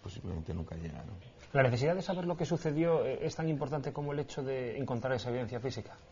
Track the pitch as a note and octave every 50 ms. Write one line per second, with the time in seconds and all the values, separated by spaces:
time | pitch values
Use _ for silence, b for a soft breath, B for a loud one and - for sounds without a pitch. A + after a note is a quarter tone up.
0 | - G2 F#2 - - F2+ F2 E2 D#2+ - E2 E2+ E2 - D#2+ E2 E2 E2 D2 -
1 | - - G2+ F#2 - - - - - - - C#3 C3 B2 A#2+ A#2+ C3 D#3 F3 F#3+
2 | F3+ - F#3+ F3 F3 F3 F3 E3 F3 - F3+ D#3+ - D#3+ C#3+ D3+ E3 E3+ E3 D3+
3 | A#2 B2+ C3 - - D#3+ D3+ - D#3+ D#3+ D#3 C#3 D3 C3 D3 D3+ B2+ D3 C#3 -
4 | D3 C#3+ C#3+ D3 C#3+ C#3 - - C#3 C3 C3+ C3 B2+ A#2+ A2 - C3+ B2 C3 A#2
5 | A2 C3 C3 A#2+ G2+ B2 A#2+ B2 B2 G#2+ A#2+ A#2 A2 C3+ F#2+ - G#2 - - -
6 | - -